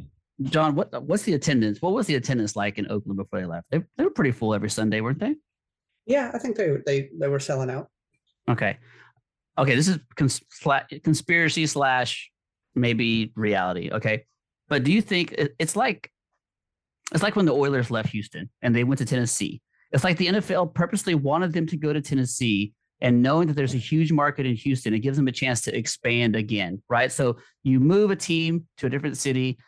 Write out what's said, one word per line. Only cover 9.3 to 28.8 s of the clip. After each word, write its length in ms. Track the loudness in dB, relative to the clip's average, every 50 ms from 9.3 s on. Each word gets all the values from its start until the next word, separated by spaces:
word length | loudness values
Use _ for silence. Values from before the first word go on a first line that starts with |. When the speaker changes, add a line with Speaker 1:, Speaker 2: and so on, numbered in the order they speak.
| _ _ _ _ -2
Speaker 1:
Okay, 200 | 0 2 2 4
this 120 | 2 4 2
is 120 | 0 -2 -4 _ -4
cons-, 260 | 0 0 0 0 -2 _ _ -20 -6 -2
sla-, 400 | 0 0 0 -2 -6 -14 -6 0
conspiracy 640 | 0 0 0 0 0 0 2 2 2 2 0 -2 0
slash 640 | 0 0 2 2 2 2 0 -2 -4 -8 -10 -16 _ _ _ _ _ _ _ _ -2
maybe 580 | 0 2 2 2 2 2 2 2 2 0 -2 -4
reality. 560 | -2 0 0 2 2 0 0 -2 -4 -6 -4
Okay, 340 | -6 -4 -2 -2 -2 -2 -4 _ _ _ _ _ _ _ _ -4
but 160 | -2 0 2
do 80 | 2
you 80 | 2 2
think 320 | 2 0 0 -2 -2 -2 -2
it, 220 | -2 -2 -2 -2 -4
it's 160 | -4 -4 0
like, 360 | 0 0 0 -2 -4 _ -20 _ _ _ _ _ _ _ _ _ _ _ _ _ _ _ _ _ _ -16 -4 -2
it's 80 | 0
like 140 | 0 0 2
when 100 | 2 2
the 80 | 2 4
Oilers 380 | 4 2 2 2 0 -2 -2
left 180 | -2 -4 -4 -4
Houston 400 | -4 -6 -8 -8 -10 -12 -12 -12 _ _ -2
and 120 | 0 2
they 80 | 2 2
went 140 | 2 0 0
to 80 | -2
Tennessee, 560 | -2 -2 -2 -2 -2 -2 -4 -4 -6 -8 -12 _ _ _ _ _ -2 -2
it's 100 | 2 2
like 140 | 2 2 2
the 100 | 2 2
N 80 | 2
F 160 | 0 0 0
L 160 | 0 0 0 -2
purposely 480 | 0 -2 -2 0 0 -4 -2 0 0
wanted 380 | 0 2 2 0 0 0 0 0
them 140 | -2 -2 -2
to 100 | -4 -4
go 160 | -2 -2 -2
to 80 | -2
Tennessee, 720 | -2 -2 0 0 0 0 -2 -2 0 2 2 2 0 -2 _ _ _ _ _ -2
and 200 | 2 4 4 6
knowing 260 | 6 4 4 4 4 2
that 60 | 2
there's 200 | 0 0 0 0
a 20 | -2
huge 340 | -2 0 2 2 4 4
market 340 | 4 4 2 2 0 0 -2
in 100 | -2 -2
Houston, 380 | -2 0 -2 -2 -2 0 0 0
it 60 | 0
gives 180 | 0 0 0 2
them 100 | 2 0
a 40 |
chance 300 | 0 -2 -2 -2 -2 -2
to 160 | -2 -4 -4 -4
expand 580 | -4 -4 -6 -4 -2 0 2 2 2 2 2
again, 460 | 0 0 -2 -2 -2 -2 -2 -4 -8 _ -2
right? 220 | 0 0 0 0
So 260 | 0 0 0 0 0 -2 -8 _ _ _ 0
you 160 | 2 4 6
move 320 | 6 6 6 6 4 4
a 40 | 2
team 500 | -2 -2 -2 0 0 0 0 -2 -2 -4 _ _
to 100 | -6